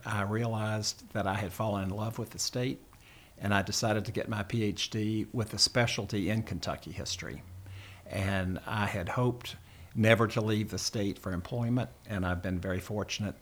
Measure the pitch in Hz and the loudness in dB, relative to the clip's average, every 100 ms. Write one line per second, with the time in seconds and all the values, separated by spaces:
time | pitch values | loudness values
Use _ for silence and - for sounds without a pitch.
0 | 113 104 98 110 117 110 107 107 104 - | -2 -2 0 0 0 0 0 0 -2 -4
1 | - 110 98 98 98 - 110 101 95 101 | -4 0 2 0 -2 -2 0 0 0 -2
2 | 110 113 110 - - 127 127 139 - - | -4 -4 -6 -4 -2 0 -2 -2 -10 -20
3 | - - - - 101 101 95 - 113 107 | -20 -20 -20 -4 2 4 4 2 2 2
4 | 104 110 - 107 98 117 107 - - 113 | 2 -2 0 -2 0 0 2 0 -2 0
5 | 107 110 - 127 107 104 - 127 117 - | 0 0 0 -2 -2 2 2 4 2 2
6 | 101 104 90 110 110 87 - 76 80 - | -2 0 2 2 0 -4 -4 -4 -6 -8
7 | 67 - 62 67 - - - - - - | -6 -6 -6 -8 -10 -14 -14 -14 -14 -16
8 | - 98 98 98 92 92 - 107 101 101 | -6 -2 2 2 2 -2 -2 0 0 0
9 | 87 - 123 120 - - - - - 117 | -2 2 2 0 -8 -12 -16 -20 -8 4
10 | 110 110 110 120 107 107 101 92 - 113 | 8 8 6 4 2 2 0 -2 -2 0
11 | 101 - 98 87 85 123 117 123 117 - | -2 -2 -2 -4 -2 -2 2 2 0 -6
12 | - 101 92 90 92 90 95 92 - 104 | -6 -2 0 0 0 0 0 -2 -2 -4
13 | 101 - 101 - | -2 -2 -4 -4